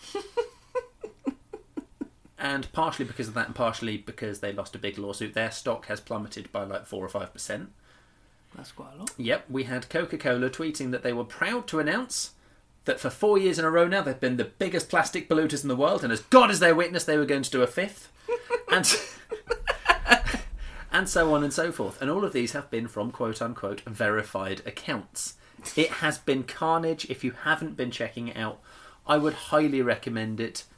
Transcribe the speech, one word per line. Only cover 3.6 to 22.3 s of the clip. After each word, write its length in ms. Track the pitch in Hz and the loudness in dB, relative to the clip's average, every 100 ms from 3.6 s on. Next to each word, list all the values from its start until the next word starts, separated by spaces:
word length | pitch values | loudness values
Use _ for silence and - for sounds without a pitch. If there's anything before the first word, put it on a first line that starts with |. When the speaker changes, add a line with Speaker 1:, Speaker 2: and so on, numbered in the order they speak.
| 117 - 117 104 | -2 0 -4 -4
Speaker 1:
because 420 | - - 107 101 | -8 -8 -8 -6
they 140 | 101 | -6
lost 200 | 101 95 92 | -4 -8 -6
a 40 | |
big 180 | 101 101 | -6 -6
lawsuit, 360 | 101 98 107 | -8 -6 -4
their 180 | 110 110 | -2 -2
stock 360 | - 127 113 - | -2 -2 -2 -4
has 120 | - | -8
plummeted 520 | - 110 104 110 - | -6 -6 -6 -12 -8
by, 120 | 104 | -6
like, 220 | 98 101 - | -4 -8 -8
four 180 | 101 | -8
or 60 | 92 | -6
five 240 | 98 92 | -6 -8
percent. 380 | - - 107 196 - _ _ _ _ _ _ _ - | -10 -8 -8 -8 -18 _ _ _ _ _ _ _ -20
Speaker 2:
That's 160 | 139 | -20
quite 220 | - 139 147 | -18 -18 -10
a 20 | |
lot. 120 | 220 - | -10 -4
Speaker 1:
Yep, 280 | 113 - - | -2 -2 -2
we 140 | 131 117 | -6 -4
had 240 | 127 - | -6 -4
Coca-Cola 600 | 165 - 120 139 123 127 | -4 -4 -2 0 2 0
tweeting 420 | - 160 151 131 | -2 -6 -4 -4
that 120 | 123 | -2
they 80 | 123 | -2
were 120 | 120 117 | -2 -4
proud 420 | - 180 240 - | -2 -2 -2 -2
to 120 | 156 | 0
announce 520 | 151 208 254 - - - _ _ _ _ - | 2 0 -2 -6 -6 -12 _ _ _ _ -4
that 140 | - | -2
for 100 | 139 | -2
four 280 | - 214 202 | 2 6 6
years 220 | 190 160 | 6 4
in 60 | 160 | 4
a 40 | |
row 180 | 170 175 | 6 6
now 140 | 196 | 4
they've 180 | 143 131 | 0 0
been 180 | 127 123 | 2 2
the 80 | 113 | -2
biggest 440 | - 185 175 - | -2 0 0 2
plastic 380 | 175 - 180 - | 2 2 0 2
polluters 340 | 160 156 139 | 4 4 2
in 40 | 139 | 0
the 80 | 127 | 2
world, 260 | 151 196 | 4 4
and 100 | 131 | 0
as 80 | 110 | -2
God 280 | - 254 233 | 8 8 8
is 100 | 180 | 6
their 120 | 175 | 6
witness, 300 | 160 170 175 | 6 2 0
they 140 | - 151 | 2 2
were 80 | 139 | 4
going 180 | 139 | 0
to 80 | 127 | 0
do 100 | 131 | 2
a 60 | 123 | 2
fifth. 420 | - 202 - - - - | 0 -4 -6 -18 -12 -6
<laughs> 120 | 480 - 480 - | -4 -2 -4 2
And, 160 | 381 - - - - - 427 - 453 - - - - - | 2 4 2 -2 -14 -12 -10 -6 -4 -2 0 2 4 4
<laughs> 800 | 240 - - - - - - - | 4 2 -4 -6 -10 -10 -12 -2
and 180 | 175 190 | 0 2
so 240 | 180 160 | 2 4
on 100 | 147 | 4
and 80 | 147 | 2
so 200 | 165 170 | 0 -2
forth. 280 | - 98 - | -2 -4 -4
And 100 | 135 | -2
all 120 | 185 | 0
of 100 | 196 | 0